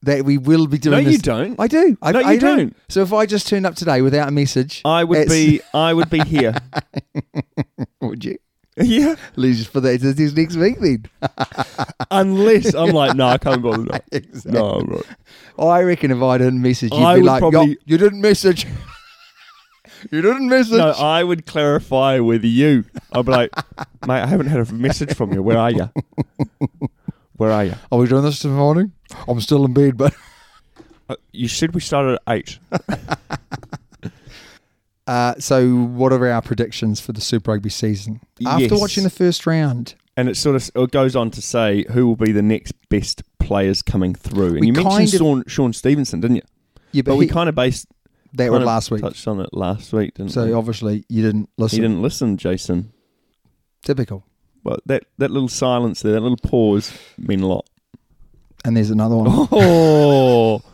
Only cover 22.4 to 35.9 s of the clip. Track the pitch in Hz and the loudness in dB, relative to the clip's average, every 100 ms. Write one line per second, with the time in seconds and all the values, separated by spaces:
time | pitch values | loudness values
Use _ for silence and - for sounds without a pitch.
22.4 | 113 117 156 139 104 - _ - 123 127 | 2 2 4 4 0 -12 _ -4 0 0
23.4 | 120 - - - - - 135 127 120 185 | 0 -4 -12 -14 -18 -12 -4 -2 0 0
24.4 | 139 147 117 117 131 - 143 151 107 98 | 0 -2 -2 -2 -2 -2 -6 -4 -4 -2
25.4 | 95 117 117 113 98 - - - 139 _ | 0 2 2 0 -4 -6 -10 -8 -8 _
26.4 | 143 _ 143 _ - _ - - _ _ | -8 _ -8 _ -12 _ -16 -16 _ _
27.4 | 110 107 98 90 - 123 123 131 143 143 | 0 0 -2 -6 -4 0 2 2 0 -2
28.4 | 151 139 143 156 196 - _ - - 120 | -4 0 2 2 0 -6 _ -18 -6 -6
29.4 | 104 147 139 127 143 120 135 - - _ | 0 2 2 4 2 2 -2 -2 -20 _
30.4 | _ _ _ _ - _ _ - _ - | _ _ _ _ -20 _ _ -14 _ -8
31.4 | 120 - 165 170 - 147 139 123 - 113 | -8 -2 -2 -2 -4 -2 0 -2 -2 -4
32.4 | - - _ 180 - 214 - 170 _ - | -4 -18 _ -8 -6 -10 -8 -12 _ -14
33.4 | _ - - - _ _ - - - - | _ -18 -16 -20 _ _ -18 -18 -20 -20
34.4 | - - _ _ _ _ - 123 123 120 | -20 -20 _ _ _ _ -6 -2 -2 -4
35.4 | - 135 127 123 120 | 0 2 2 2 -2